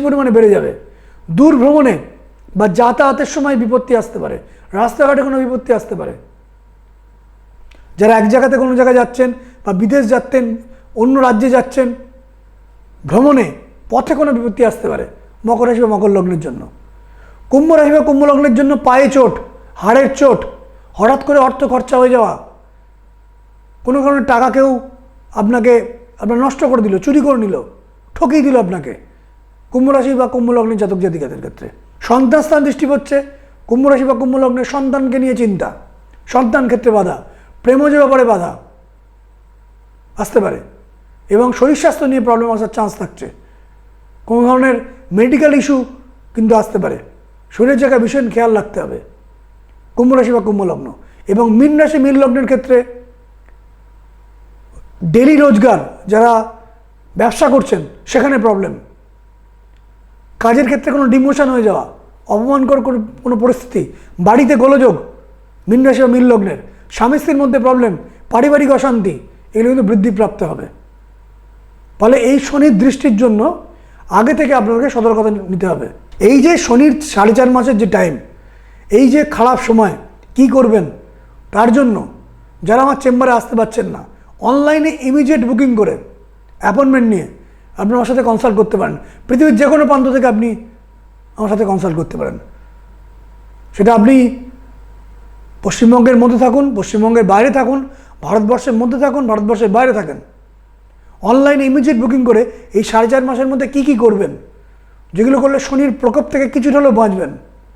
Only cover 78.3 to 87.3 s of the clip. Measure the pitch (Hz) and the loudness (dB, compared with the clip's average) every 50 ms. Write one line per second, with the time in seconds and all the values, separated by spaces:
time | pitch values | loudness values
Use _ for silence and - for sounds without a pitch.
78.3 | - - - - - - - - - - - - 196 226 269 247 262 302 294 294 | -20 -20 -20 -20 -20 -20 -20 -20 -20 -20 -4 0 2 4 4 4 4 2 0 -2
79.3 | - - 226 254 254 240 - - 226 220 214 185 - - - - - - - - | -2 0 0 0 0 0 0 0 2 2 2 0 -2 -6 -14 -20 -20 -20 -20 -6
80.3 | - - 269 247 262 269 247 214 220 208 170 143 - - - - - - - - | 0 0 2 2 4 2 2 2 2 0 -2 -4 -10 -16 -20 -20 -20 -20 -20 -20
81.3 | - - - - - 202 226 247 220 285 277 240 208 - - - - - - - | -20 -20 -16 -6 -2 0 2 2 2 2 2 0 -2 -4 -6 -12 -18 -20 -20 -20
82.3 | - - - - - - - 170 220 254 269 269 262 262 - 262 247 247 269 254 | -20 -20 -20 -20 -20 -8 -4 0 0 2 2 0 -2 -2 0 0 0 2 2 2
83.3 | 240 233 226 - - 214 - - - 240 185 180 - - - - - - - - | 0 0 -2 -2 -2 -2 -2 -2 -4 -6 -6 -6 -8 -14 -16 -20 -20 -20 -20 -20
84.3 | - - - 233 262 285 285 294 302 311 302 320 262 302 254 262 262 302 277 254 | -14 -6 -4 -2 0 0 2 0 0 0 0 -2 -4 -4 -4 -2 0 0 2 2
85.3 | 311 254 233 233 262 220 277 262 240 214 202 160 - - - - - - - - | 0 0 0 -2 0 0 0 0 0 0 0 -2 -4 -6 -10 -18 -20 -20 -20 -20
86.3 | - - _ - - - - 208 196 - 277 269 269 262 240 226 214 175 - - | -20 -20 _ -20 -14 -6 -4 -2 0 0 2 2 2 2 2 0 0 -2 -4 -8